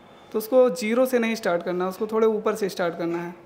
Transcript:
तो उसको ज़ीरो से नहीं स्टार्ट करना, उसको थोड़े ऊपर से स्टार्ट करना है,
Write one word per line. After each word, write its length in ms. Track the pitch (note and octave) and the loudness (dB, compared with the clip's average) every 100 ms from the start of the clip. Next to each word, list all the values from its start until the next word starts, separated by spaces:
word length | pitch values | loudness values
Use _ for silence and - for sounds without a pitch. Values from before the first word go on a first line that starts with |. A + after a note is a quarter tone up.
| - - - | -20 -20 -8
तो 60 | A3 | -6
उसको 320 | G#3+ B3+ B3+ | 2 6 6
ज़ीरो 360 | B3 G#3+ A#3 B3+ | 2 0 2 2
से 120 | B3 | 2
नहीं 160 | A3+ | 0
स्टार्ट 280 | A3 G3 F3 | -2 0 -2
करना, 260 | F3 F3+ F#3 | -2 -2 -4
उसको 180 | F#3 G#3+ | -4 -4
थोड़े 200 | A3 A3 | 2 2
ऊपर 280 | G#3+ G#3+ | 2 -2
से 140 | G#3 G3 | -2 -4
स्टार्ट 300 | - F3 E3+ | -2 -4 -4
करना 200 | E3+ E3+ | -4 -4
है, 160 | E3+ F3+ | -8 -10